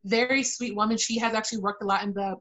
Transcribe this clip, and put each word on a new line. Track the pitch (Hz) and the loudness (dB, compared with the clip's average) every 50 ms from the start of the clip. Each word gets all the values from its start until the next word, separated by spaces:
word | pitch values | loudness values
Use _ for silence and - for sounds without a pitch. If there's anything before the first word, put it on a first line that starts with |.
| - | -4
very | 196 208 226 247 254 262 277 262 | 0 2 2 4 4 2 2 2
sweet | - - - 247 233 208 | 0 -2 -4 -6 -4 -2
woman. | 208 214 220 226 226 | 0 2 2 2 2
She | - - 226 226 | 0 0 0 0
has | 226 226 220 | 0 0 0
actually | 220 214 - 233 220 | 0 -2 -2 -4 -2
worked | 190 185 202 - 208 | -2 -2 -2 -2 0
a | |
lot | 196 196 196 208 | 0 0 0 0
in | 202 196 | -2 -4
the, | 196 196 196 190 - | -2 -2 -4 -4 -6